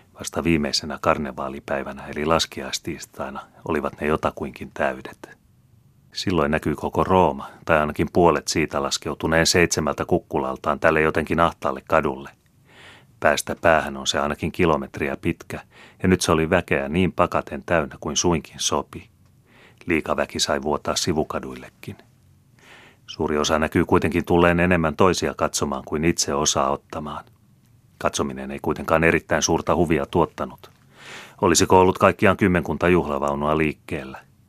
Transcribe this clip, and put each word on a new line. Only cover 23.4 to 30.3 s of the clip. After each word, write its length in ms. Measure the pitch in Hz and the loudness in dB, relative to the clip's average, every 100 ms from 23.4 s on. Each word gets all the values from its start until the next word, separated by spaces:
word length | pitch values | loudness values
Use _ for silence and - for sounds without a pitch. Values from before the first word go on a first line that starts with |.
| 73 78 | 0 0
näkyy 260 | 78 92 80 | 2 0 2
kuitenkin 400 | 87 85 85 - | 2 2 -2 2
tulleen 340 | 87 87 87 | 4 4 4
enemmän 360 | 90 87 80 73 | 2 2 0 2
toisia 380 | 95 82 76 | 2 4 -2
katsomaan 500 | - 78 - 73 67 65 | -2 -2 -2 -4 -6 -6
kuin 200 | 78 82 | -2 0
itse 280 | 82 - | 0 -2
osaa 360 | 71 76 78 69 | 0 0 0 0
ottamaan. 560 | 71 - 80 76 73 - _ _ _ _ _ _ _ | -2 -6 -12 -10 -12 -14 _ _ _ _ _ _ _
Katsominen 540 | - - 71 65 67 | -4 -2 -4 -6 -10
ei 80 | 69 | -8
kuitenkaan 420 | - 76 69 80 | -6 -4 0 4
erittäin 380 | 82 80 - 80 | 4 2 0 -2
suurta 340 | 73 80 - 80 | 0 0 0 0
huvia 300 | 82 78 69 | 2 0 0
tuottanut. 640 | 90 78 | 0 0